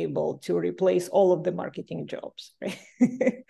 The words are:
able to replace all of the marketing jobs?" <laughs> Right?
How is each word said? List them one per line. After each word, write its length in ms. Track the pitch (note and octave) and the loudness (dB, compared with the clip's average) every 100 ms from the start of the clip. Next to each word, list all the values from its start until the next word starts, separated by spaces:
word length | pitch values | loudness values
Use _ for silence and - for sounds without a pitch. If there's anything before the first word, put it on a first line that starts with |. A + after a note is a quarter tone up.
able 360 | E3 D3 D#3 C#3+ | -2 -2 -2 -4
to 180 | - E3+ | -2 -2
replace 500 | F3 F3 F#3 F3+ F3+ | 0 0 2 2 2
all 220 | - F#3+ | 4 6
of 100 | E3+ | 4
the 80 | F3+ | 0
marketing 560 | E3+ - - F3 E3 - | -4 -6 -8 -10 -10 -10
jobs?" 460 | - - - - - | -10 -12 -16 -20 -10
<laughs> 40 | |
Right? 840 | G3 - - - B3 B3+ B3+ - | -10 -10 -8 2 2 2 -2 -2